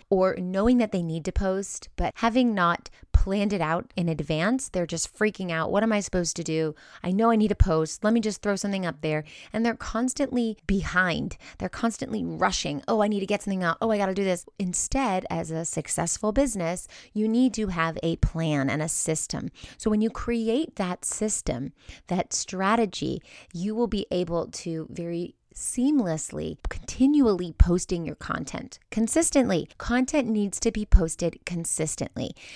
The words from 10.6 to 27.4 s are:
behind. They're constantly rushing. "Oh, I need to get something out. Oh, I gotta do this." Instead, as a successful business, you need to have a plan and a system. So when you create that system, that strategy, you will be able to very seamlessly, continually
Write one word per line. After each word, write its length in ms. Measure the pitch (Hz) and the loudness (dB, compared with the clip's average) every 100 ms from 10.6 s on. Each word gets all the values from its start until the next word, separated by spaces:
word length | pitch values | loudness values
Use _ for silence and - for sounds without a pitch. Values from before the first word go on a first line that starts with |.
| - | 0
behind. 720 | 196 156 180 185 160 - - - - | 0 0 0 2 0 -4 -8 -16 -10
They're 100 | 190 | -10
constantly 560 | - 233 214 - 214 | -2 -4 -2 -6 -4
rushing. 580 | 170 160 185 190 - 277 - | -4 0 0 0 -4 -4 -2
"Oh, 120 | 220 | 2
I 60 | 208 | 2
need 140 | 208 | 0
to 60 | 196 | -2
get 160 | 202 | -2
something 200 | - 190 | -2 -2
out. 160 | 175 165 | 0 0
Oh, 120 | 226 | 0
I 60 | 208 | 0
gotta 160 | 196 | 0
do 100 | 190 | 0
this." 200 | 196 175 - - | 0 0 -4 -6
Instead, 680 | 185 175 - 269 262 185 - | -4 -4 -2 0 0 0 -2
as 220 | 170 165 | -4 -4
a 160 | 160 165 | -4 -4
successful 680 | - - - 165 - 214 | -6 -4 -2 -2 -2 0
business, 560 | 214 277 208 165 180 - - - | 2 2 0 -4 -4 -8 -18 -10
you 160 | 214 220 | -2 2
need 240 | 226 254 | 4 4
to 140 | - 214 | 2 -2
have 300 | 175 165 165 | 0 -2 0
a 140 | 165 170 | -2 2
plan 540 | - 165 160 147 139 | 0 2 0 2 2
and 120 | 139 | 0
a 60 | 160 | -2
system. 640 | - - 156 - - - - - - | -2 -2 -2 -4 -6 -8 -12 -18 -4
So 140 | - | 0
when 100 | 214 | 2
you 100 | 220 | 2
create 640 | - - 233 226 233 320 - | 0 -2 -2 0 0 0 -4
that 280 | 185 180 | -4 -4
system, 680 | - - 214 - - 123 135 - - - - | -6 -2 -2 -2 -4 -4 -6 -12 -20 -16 -4
that 240 | 180 - | -2 -2
strategy, 880 | - - 190 190 226 220 - 147 131 - - - | -4 -6 -2 2 2 0 -2 -6 -6 -10 -20 -14
you 220 | 170 196 | -6 -4
will 140 | 214 240 | -2 -2
be 180 | 202 - | -2 -2
able 360 | 180 175 170 - | -2 -2 -2 -4
to 400 | - - 160 156 | -8 -8 -8 -8
very 460 | - 170 170 175 - _ | -8 -6 -6 -8 -12 _
seamlessly, 1000 | - - - 254 294 196 160 - - 160 - - | -12 -8 0 2 2 2 -2 -4 -8 -8 -6 -8
continually 800 | - - - 262 294 247 185 | -8 -8 2 4 6 6 4